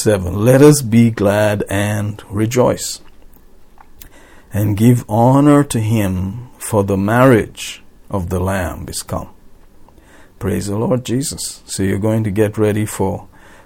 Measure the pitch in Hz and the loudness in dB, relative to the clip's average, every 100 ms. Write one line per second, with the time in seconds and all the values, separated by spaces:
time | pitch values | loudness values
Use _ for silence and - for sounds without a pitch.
0 | 113 101 87 101 113 131 147 143 117 113 | 0 0 -2 -2 2 6 8 6 2 4
1 | 117 107 101 104 107 104 - 98 104 104 | 4 2 0 2 0 -2 -4 -4 -2 -4
2 | 104 104 - 101 110 123 123 - - - | -6 -8 -10 -4 -2 2 2 0 -6 -12
3 | - - - - - - - - - - | -18 -20 -20 -20 -20 -20 -20 -20 -20 -20
4 | - - - - - 101 107 98 117 120 | -20 -20 -20 -20 -10 -4 -2 2 4 2
5 | - 107 123 135 147 143 143 120 110 113 | 0 0 4 4 4 4 2 -2 0 0
6 | 98 92 92 120 123 - - 107 98 98 | 0 -2 -4 -8 -14 -16 -4 -2 0 0
7 | 101 120 131 113 - - - - - _ | 0 2 4 4 2 -8 -14 -14 -20 _
8 | - 101 90 92 92 98 78 85 - - | -10 -8 -4 -4 -4 -4 -6 -8 -12 -12
9 | - - - - - - - - - - | -8 -10 -10 -18 -20 -20 -20 -20 -20 -20
10 | _ - - - 98 95 98 101 117 127 | _ -20 -20 -10 -6 -4 -4 -4 -2 -2
11 | 127 120 147 85 - - - - 95 98 | -2 -4 -4 -8 -12 -14 -14 -4 -2 -2
12 | 107 113 104 98 104 107 104 104 107 - | -2 -2 -2 0 -2 0 0 0 -4 -4
13 | 95 92 - - - - | -4 -4 -12 -20 -20 -20